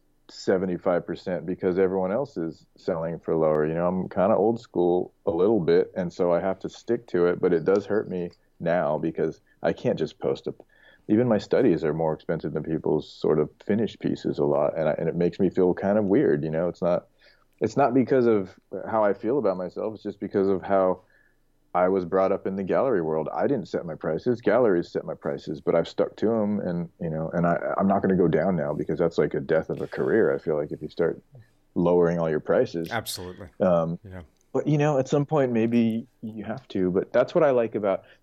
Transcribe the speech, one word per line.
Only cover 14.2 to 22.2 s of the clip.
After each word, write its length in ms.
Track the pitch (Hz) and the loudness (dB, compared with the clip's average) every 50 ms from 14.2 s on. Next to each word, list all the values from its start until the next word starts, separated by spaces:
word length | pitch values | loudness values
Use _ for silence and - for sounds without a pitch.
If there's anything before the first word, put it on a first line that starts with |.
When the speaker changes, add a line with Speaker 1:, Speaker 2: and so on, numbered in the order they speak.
| - - - | -4 -6 -2
Speaker 1:
a 80 | 73 73 | 0 0
lot, 320 | 71 73 73 73 73 - | 0 2 2 0 0 0
and 120 | 80 78 78 | 0 -2 -2
I, 60 | - - | -2 -2
and 80 | 82 | -2
it 80 | 80 73 | -4 -2
makes 240 | 85 87 87 - - | 0 0 -2 0 0
me 100 | 98 87 | -2 0
feel 240 | - 95 92 90 87 | 2 2 2 2 2
kind 240 | - 98 98 101 | 0 0 0 0
of 60 | 110 107 | 0 2
weird, 400 | 92 101 131 139 - 76 76 73 | 2 2 2 2 2 0 0 -2
you 80 | 80 | -2
know? 160 | 78 80 87 | -2 -2 -2
It's 140 | 87 - - | -2 -4 -2
not, 260 | 90 87 87 - - _ _ _ _ - _ _ _ _ _ - | -2 0 0 -2 -4 _ _ _ _ -20 _ _ _ _ _ -4
it's 160 | - 107 - | -4 -2 0
not 160 | 131 143 117 123 | 0 0 2 2
because 320 | 135 120 - 139 131 120 | 2 2 2 2 2 4
of 280 | 117 110 101 92 92 - - _ - - 95 - | 4 4 2 0 -4 -10 -20 _ -14 -12 -12 -8
how 200 | - 110 110 107 | -4 0 2 2
I 80 | 101 98 | 2 0
feel 240 | - - 107 139 | 0 -2 -2 -2
about 180 | 147 110 98 92 | 0 0 0 -2
myself, 380 | 90 92 87 - 92 98 110 110 | -2 -6 -8 -8 -8 -8 -8 -8
it's 100 | 98 - | -8 -10
just 160 | 104 92 - | -10 -10 -8
because 300 | 104 95 - 101 95 98 | -8 -2 0 2 2 2
of 120 | 98 90 | 0 0
how 420 | 82 - 101 95 95 92 90 - _ _ _ _ _ _ _ _ _ _ _ _ _ _ - | -2 0 2 2 4 2 0 -2 _ _ _ _ _ _ _ _ _ _ _ _ _ _ 0
I 140 | 87 90 | 0 2
was 180 | 92 95 98 90 | 2 2 0 -2
brought 260 | 85 95 92 | 0 0 0